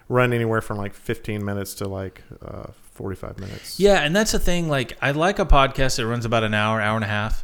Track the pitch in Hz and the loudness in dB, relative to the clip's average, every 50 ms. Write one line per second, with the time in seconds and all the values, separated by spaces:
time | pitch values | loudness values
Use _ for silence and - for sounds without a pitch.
0 | _ - 123 123 123 123 120 117 117 113 113 110 - - 107 101 101 101 - - | _ -2 2 2 2 2 2 0 0 0 0 0 -2 -2 -6 -6 -6 -8 -10 -12
1 | - - 113 - - - 107 104 101 101 101 101 98 - - - 101 98 95 95 | -6 -6 -6 -6 -4 -6 -6 -4 -4 -4 -4 -6 -6 -8 -8 -8 -8 -8 -6 -8
2 | 95 92 - - - - - - - - - - - - - - - - - - | -8 -10 -12 -16 -20 -20 -20 -18 -16 -14 -14 -14 -14 -16 -18 -20 -20 -20 -16 -12
3 | - 98 92 - - 104 - 104 98 101 107 104 - - - - 190 202 196 165 | -10 -10 -10 -10 -10 -14 -12 -12 -12 -12 -14 -14 -14 -12 -4 2 4 6 6 6
4 | 147 147 175 208 220 220 233 214 - 190 175 175 170 156 143 135 120 - - - | 4 2 2 2 2 2 2 2 2 4 2 2 0 0 0 -2 -2 -4 -6 -2
5 | - 135 143 151 165 190 202 - 190 139 147 139 135 131 131 139 131 131 - - | -2 0 0 2 2 2 2 2 4 6 6 6 6 4 2 0 0 2 2 0
6 | 113 110 120 120 113 113 117 113 110 107 107 107 107 110 110 110 104 107 110 110 | -2 -2 -2 -2 -2 0 2 2 2 2 2 2 2 2 0 0 0 0 0 0
7 | 107 101 107 104 107 110 - - | -2 -2 -2 -2 0 0 0 -2